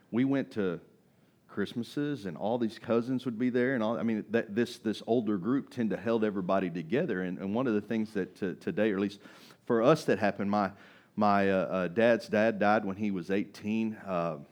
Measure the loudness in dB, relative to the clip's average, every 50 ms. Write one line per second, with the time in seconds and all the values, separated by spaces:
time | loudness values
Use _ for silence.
0 | _ _ 0 0 2 2 2 0 -2 -2 -4 -2 -2 -2 -2 -4 -8 -16 _ _
1 | _ _ _ _ _ _ _ _ _ -10 -6 -4 -4 -4 -4 -8 -8 -6 -6 -4
2 | -4 -4 -4 -6 -8 -8 -8 -4 -2 -2 0 0 0 -2 -4 -6 -2 0 0 0
3 | 2 0 -2 -4 -4 -4 -4 -2 -2 0 2 2 2 2 2 0 0 0 -2 0
4 | 0 0 0 -2 -2 0 -2 -2 -2 0 0 0 0 -2 -4 -4 -4 -4 -4 -4
5 | -2 0 0 2 2 0 0 0 0 0 -2 -2 -2 -4 -4 -4 -2 -2 -2 -2
6 | 0 0 0 2 2 0 0 -2 0 0 0 0 0 0 -4 -6 -4 -2 -2 -2
7 | 0 0 -2 -2 -4 -4 -6 -6 -4 -4 -2 0 0 2 0 0 0 -2 -2 -2
8 | -2 -2 -2 -4 -4 -4 -6 -6 -6 -6 -6 -6 -6 -4 -2 2 2 2 2 2
9 | 0 -2 -2 -8 -16 -20 -20 -20 -20 -20 -20 _ _ 0 2 4 6 6 6 6
10 | 4 0 2 2 2 0 0 0 -2 0 0 0 0 0 -4 -8 -18 -20 -20 -20
11 | -20 _ _ 2 4 4 4 4 4 4 4 2 2 0 0 -2 -2 0 2 4
12 | 4 6 4 4 2 0 2 2 4 2 2 2 4 4 4 4 2 -2 -4 -4
13 | -2 -2 -2 -2 -2 0 0 -2 -2 -4 -8 -8 -6 -2 -2 -2 -2 -2 -4 -8
14 | -6 -4 -2 -2 -2 -2 -4 -6 -10 -16